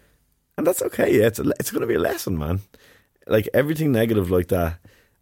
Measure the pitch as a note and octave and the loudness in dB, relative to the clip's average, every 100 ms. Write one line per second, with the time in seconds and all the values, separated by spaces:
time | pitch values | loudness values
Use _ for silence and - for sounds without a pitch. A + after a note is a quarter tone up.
0 | _ _ _ _ _ - E3+ - - - | _ _ _ _ _ -4 -2 -2 -4 -2
1 | - B2+ A2+ A2 - - - - A#2 - | 2 4 4 2 -4 -2 -4 -4 -2 0
2 | - F4+ - E2+ D2+ F#2+ - _ _ _ | 0 -2 -4 -4 -2 -4 -6 _ _ _
3 | _ _ - A2 G#2+ - D3 D#3 D#3 A#2 | _ _ 0 0 2 0 0 0 0 2
4 | A#2 G#2+ F2+ F2+ F2+ F#2 E2+ E2 - _ | 2 2 2 0 0 0 0 -4 -16 _
5 | _ _ | _ _